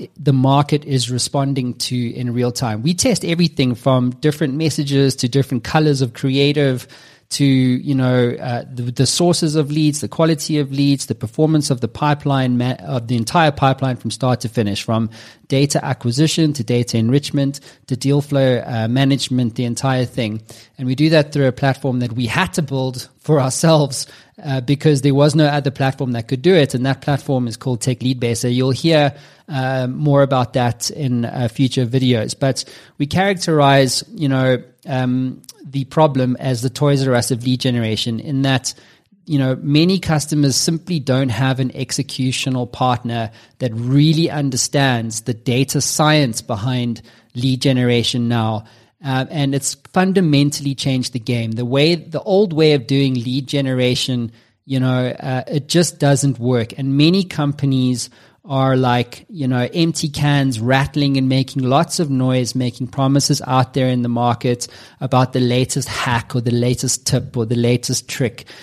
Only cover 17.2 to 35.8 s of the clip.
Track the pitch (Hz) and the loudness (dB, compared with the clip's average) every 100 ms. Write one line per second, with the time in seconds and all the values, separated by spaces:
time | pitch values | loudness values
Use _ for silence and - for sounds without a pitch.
17.2 | - 143 139 143 - - - 123 135 143 | 0 -2 -2 -4 -12 -20 -8 -4 0 0
18.2 | 143 143 135 123 - 117 110 123 135 139 | 0 0 2 0 -2 -4 0 2 2 2
19.2 | - 127 120 110 120 117 135 131 123 - | 0 -2 0 -2 -4 -2 -2 0 -2 -4
20.2 | 113 110 110 - - - 131 131 156 160 | -4 -6 -12 -20 -20 -8 -4 0 4 4
21.2 | 147 147 135 127 139 131 139 127 120 113 | 2 2 0 2 -2 0 -2 -2 -2 -4
22.2 | 120 156 185 185 143 139 131 127 - _ | -2 0 -2 -2 -4 -4 -4 -6 -12 _
23.2 | - 156 131 - 165 160 143 127 - - | 0 2 2 2 4 4 2 -4 -12 -16
24.2 | _ - 156 135 123 139 160 143 135 135 | _ -14 -6 -4 0 0 2 2 2 4
25.2 | 147 156 151 147 139 - 135 127 131 120 | 4 4 2 2 -2 -2 -2 -2 -4 -4
26.2 | 113 127 151 190 - 127 131 131 - 143 | -4 -2 4 4 4 2 -2 -2 -2 -2
27.2 | - 131 123 104 - 120 - 123 127 127 | -2 -2 -2 -4 -4 -4 -2 -2 -2 -2
28.2 | 120 117 123 123 127 127 165 156 143 - | -2 -2 0 0 0 0 2 4 2 0
29.2 | - - - 139 131 131 127 135 147 143 | -12 -20 -10 -6 -2 -2 -4 -2 2 4
30.2 | 139 131 120 131 120 113 - - 139 123 | 4 2 0 0 0 -2 -6 -6 -2 -2
31.2 | 117 - 120 - 131 135 120 131 127 120 | -2 -2 -4 0 0 0 0 0 2 2
32.2 | 117 - 135 131 - - - - 143 170 | -2 -2 -2 -2 -8 -16 -18 -6 -2 0
33.2 | 196 190 175 156 139 139 131 - - - | 0 0 0 4 6 6 4 0 -6 -4
34.2 | 147 135 131 127 - _ - 131 127 127 | -2 2 2 0 -4 _ -8 -4 -2 -2
35.2 | 131 - - - 277 139 | -4 -8 -16 -20 -10 -8